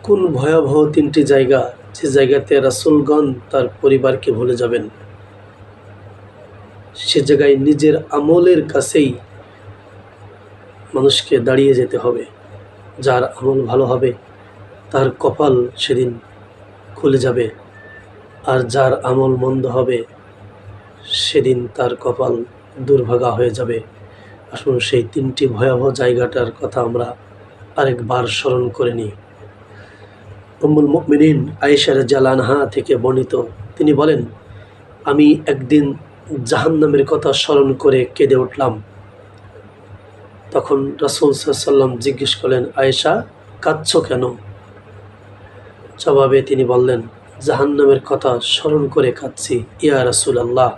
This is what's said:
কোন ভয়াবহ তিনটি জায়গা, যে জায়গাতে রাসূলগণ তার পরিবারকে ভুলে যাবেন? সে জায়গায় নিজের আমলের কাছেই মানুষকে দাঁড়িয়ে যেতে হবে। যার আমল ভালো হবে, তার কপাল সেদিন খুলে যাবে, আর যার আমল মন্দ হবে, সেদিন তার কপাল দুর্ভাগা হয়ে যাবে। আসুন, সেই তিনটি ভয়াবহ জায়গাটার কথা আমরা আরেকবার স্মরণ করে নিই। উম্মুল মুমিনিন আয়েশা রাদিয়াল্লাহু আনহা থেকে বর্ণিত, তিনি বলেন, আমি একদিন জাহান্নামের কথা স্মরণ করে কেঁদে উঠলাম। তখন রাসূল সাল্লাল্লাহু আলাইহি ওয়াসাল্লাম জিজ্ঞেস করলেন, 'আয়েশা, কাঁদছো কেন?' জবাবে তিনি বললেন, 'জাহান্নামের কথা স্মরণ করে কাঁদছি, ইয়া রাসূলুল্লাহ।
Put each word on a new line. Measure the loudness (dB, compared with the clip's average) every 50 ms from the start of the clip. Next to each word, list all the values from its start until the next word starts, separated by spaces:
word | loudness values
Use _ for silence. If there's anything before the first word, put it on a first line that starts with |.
| 2
কোন | 2 2 2 2
ভয়াবহ | 0 0 0 0 2 2 2 2 2 2 2 2 2
তিনটি | 2 0 0 2 2 0 2
জায়গা, | 4 4 4 4 4 2 2 0 -4 -8 -16 -20 -20 -12
যে | -8 -6 0
জায়গাতে | 2 2 4 4 2 0 2 2 0 2
রাসূলগণ | 2 0 -2 0 0 2 2 2 2 2 0 0 0 0 -4 -8 -10 -4
তার | -2 -2 -2 -2 -6 -2
পরিবারকে | 2 2 2 2 2 0 -2 0 -2 -4
ভুলে | -2 -2 -2 -2 -2
যাবেন? | -2 -2 -2 -2 -4 -4 -8 -14 -18 -20 -20 -20 -20 -20 -20 -20 -20 -20 -20 -20 -20 -20 -20 -20 -20 -20 -20 -20 -20 -20 -20 -20 -20 -20 -20 -20 -20 -20 -20 -20 -20 -20 -20 -20 -20 -20 -20 -18
সে | -10 -8 0 0 0
জায়গায় | 2 4 2 4 4 4 4
নিজের | 4 4 0 2 4 4 2 2 2 -2 -4
আমলের | -4 -2 2 2 4 4 6 4 4 4 0
কাছেই | -2 -2 -4 -2 0 0 0 0 0 -2 -8 -16 -20 -20 -20 -20 -20 -20 -20 -20 -20 -20 -20 -20 -20 -20 -20 -20 -20 -20 -20 -20 -20 -20 -20 -20 -20 -20 -20 -20 -20 -20 -20 -20 -6 -2
মানুষকে | 2 2 4 2 2 0 0 0 0
দাঁড়িয়ে | 2 2 2 4 4 4 4
যেতে | 2 2 -2 -4
হবে। | -2 -2 -2 -2 -4 -8 -12 -18 -20 -20 -20 -20 -20 -20 -20 -20 -20 -20 -20 -16 -4
যার | 0 0 2 2 0
আমল | -4 -6 -4 -2 0 0 0
ভালো | -2 0 0 0 2
হবে, | 2 0 0 0 -2 -4 -6 -16 -20 -20 -20 -20 -20 -20 -20 -20 -20 -20 -20 -16 -4
তার | -2 0 0 0 -2 -2
কপাল | -4 -4 0 0 0 2 2 2 0 -2 -6
সেদিন | -8 -4 -2 -2 -2 -2 -4 -6 -10 -18 -20 -20 -20 -20 -20 -20 -20 -20 -20 -20 -20 -20 -20 -14
খুলে | -2 0 0 2
যাবে, | 2 0 0 0 -2 -2 -4 -6 -14 -20 -20 -20 -20 -20 -20 -20 -20 -20 -20 -20 -20 -20 -20 -20 -10 -4
আর | -2 -2 0
যার | -2 -2 0 2 2 2 0 -2 -2
আমল | -2 0 0 2 0 0
মন্দ | 0 -2 -2 -2 -2 -4
হবে, | -2 -2 -2 0 0 -2 -4 -6 -10 -18 -20 -20 -20 -20 -20 -20 -20 -20 -20 -20 -20 -20 -20 -20 -20 -20 -20 -12
সেদিন | -10 -6 -6 -6 0 0 0 0 2 -2 -2 -4 -8 -6
তার | -4 -4 -4 -4
কপাল | -4 -4 -6 -2 -2 -2 -2 -2 -4 -6 -12 -16 -20 -20 -20 -16 -10
দুর্ভাগা | -2 0 0 0 2 0 0 0 0 -2
হয়ে | 0 0 -2 -2
যাবে। | -2 -4 -6 -6 -6 -6 -8 -12 -20 -20 -20 -20 -20 -20 -20 -20 -20 -20 -20 -18
আসুন, | -18 -6 -2 -2 -2 -2
সেই | -2 0 0 -2 -2 -2 -6
তিনটি | -4 -4 -4 -2 -2 -2
ভয়াবহ | -2 0 0 0 0 0 2 0 -2
জায়গাটার | 0 0 0 0 2 0 -2 -2 -2 -4 -4 -4 -6 -8
কথা | -10 -6 -4 -4
আমরা | -4 -2 -2 -4 -4 -6 -8 -16 -20 -20 -20 -20 -20 -20 -20 -20 -20 -10 -2
আরেকবার | -2 0 0 -2 -4 -4 -4 -2 -2 -2
স্মরণ | -4 -6 -4 -2 -2 -2 0 -2 -4
করে | -4 -4 -4 -2 -2
নিই। | -4 -8 -8 -10 -14 -20 -20 -20 -20 -20 -20 -20 -20 -20 -20 -20 -20 -20 -20 -20 -20 -20 -20 -20 -20 -20 -20 -20 -20 -20 -20 -10 -4
উম্মুল | 0 2 2 2 2
মুমিনিন | 2 0 0 2 0 2 4 4 4 4 2 -2 -4 -6 -4
আয়েশা | 0 2 2 2 2 2 0
রাদিয়াল্লাহু | 0 2 0 2 2 2 2 2 0
আনহা | 2 0 0 0 0
থেকে | -2 -4 -8 -2 -2 -2
বর্ণিত, | 0 0 0 0 0 -2 -2 -4 -4 -4 -6 -12 -18 -20 -20 -6
তিনি | 0 2 2 2
বলেন, | 4 2 2 2 0 -2 -8 -12 -20 -20 -20 -20 -20 -20 -20 -20 -20 -20 -20 -20 -10 -4
আমি | -2 2 4 6 6 4 4 0
একদিন | -4 -4 -4 -2 0 2 2 2 0 -6 -10 -16 -20 -20 -20 -16 -12 -10 -10 -4
জাহান্নামের | -2 -2 0 0 0 2 2 2 2 2 0 2
কথা | 0 -2 0 0 -2 -2
স্মরণ | 0 0 2 2 4 4 2 0
করে | 2 2 2 2 2 0 -2 0
কেঁদে | 0 2 4 4
উঠলাম। | 2 2 -2 -4 -2 -2 -2 -2 -6 -14 -18 -20 -20 -20 -20 -20 -20 -20 -20 -20 -20 -20 -20 -20 -20 -20 -20 -20 -20 -20 -20 -20 -20 -20 -20 -20 -20 -20 -20 -20 -20 -20 -4
তখন | -4 -4 -2 0 -2
রাসূল | -2 -2 -6 -6 -4 -4 -4 -2 0 0 0 0
সাল্লাল্লাহু |
আলাইহি | 0 -2 -4
ওয়াসাল্লাম | -4 -2 0 2 2 2 2 0 -2
জিজ্ঞেস | -4 -4 -4 -4 -4 -4 -4 -4
করলেন, | -4 -2 -2 -2 -2 -2 -4 -2
'আয়েশা, | 0 0 0 0 0 0 0 0 -2 -4 -10 -20 -20 -20 -20 -20 -6
কাঁদছো | -4 -4 -4 -2 -4 -2 -2 -2
কেন?' | 0 0 -4 -4 -4 -6 -6 -10 -18 -20 -20 -20 -20 -20 -20 -20 -20 -20 -20 -20 -20 -20 -20 -20 -20 -20 -20 -20 -20 -20 -20 -20 -20 -20 -20 -20 -20 -20 -18 -6
জবাবে | -2 2 4 4 4 4 4 2
তিনি | 2 0 0 0 0
বললেন, | 2 2 2 2 2 0 -2 -4 -10 -16 -20 -20 -20 -20 -6
'জাহান্নামের | -4 -4 0 0 0 0 2 2 4 4 4 2
কথা | 0 -4 -4 -2 0 -2 -2 -2
স্মরণ | -2 -4 -4 -2 -2 0 0 0 0
করে | 0 0 0 0 0
কাঁদছি, | -2 -4 -12 -12 -10 -10 -6 -4 -4 -4 -4 -8 -10 -2
ইয়া | 0 0 2 2 0
রাসূলুল্লাহ। | 0 -2 -2 -2 -2 -2 -2 -2 0 2 2 2 0 0